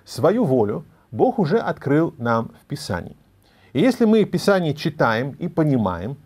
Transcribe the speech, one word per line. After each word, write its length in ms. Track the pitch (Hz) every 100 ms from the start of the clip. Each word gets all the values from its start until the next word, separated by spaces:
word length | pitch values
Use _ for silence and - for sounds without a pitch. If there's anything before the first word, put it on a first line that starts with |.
| -
свою 400 | - 139 226 185
волю 400 | 131 104 151 - _ _
Бог 280 | 110 - -
уже 180 | 151 220
открыл 560 | - 165 131 147 165 -
нам 340 | 117 113 113 -
в 40 | -
Писании. 500 | - - 90 - - _ _ _ _ _
И 80 | 127
если 240 | 240 254 226
мы 180 | 220
Писание 500 | 196 180 - 196 165
читаем 580 | 143 165 - 131 113 135
и 180 | - 175
понимаем, 640 | 165 156 131 98 87 101 143